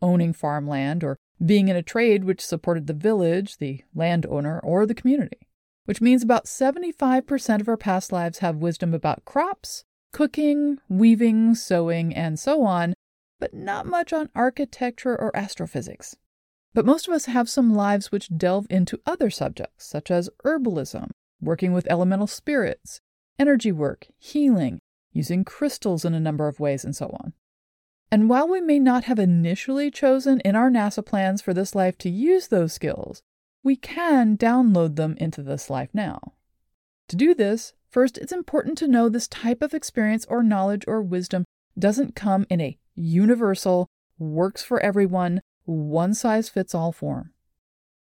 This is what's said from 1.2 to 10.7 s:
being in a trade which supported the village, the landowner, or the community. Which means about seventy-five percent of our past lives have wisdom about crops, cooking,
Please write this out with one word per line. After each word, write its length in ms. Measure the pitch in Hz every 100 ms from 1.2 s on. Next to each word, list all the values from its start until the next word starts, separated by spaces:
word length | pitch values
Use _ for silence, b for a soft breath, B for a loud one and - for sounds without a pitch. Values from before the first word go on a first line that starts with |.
| _ - 170
being 220 | 208 190
in 80 | 175
a 80 |
trade 400 | 170 226 233 208
which 200 | 185 185
supported 440 | - 165 180 165 147
the 60 |
village, 640 | 151 208 214 165 180 202 -
the 260 | 143 135 _
landowner, 680 | 160 165 170 - 143 147 165
or 240 | - 180 214
the 100 | 226
community. 440 | 247 285 - - _ _ _ _
Which 160 | - 208
means 240 | 240 254
about 240 | 233 233 -
seventy-five 800 | - 269 349 359 - 262 254 -
percent 340 | 277 - 214
of 60 | 214
our 80 | 220
past 380 | 202 185 -
lives 260 | 180 170 -
have 160 | 175 156
wisdom 380 | 170 165 170
about 320 | 165 151 - -
crops, 580 | 277 359 381 - - - _ _
cooking, 680 | - 302 - 294 294 294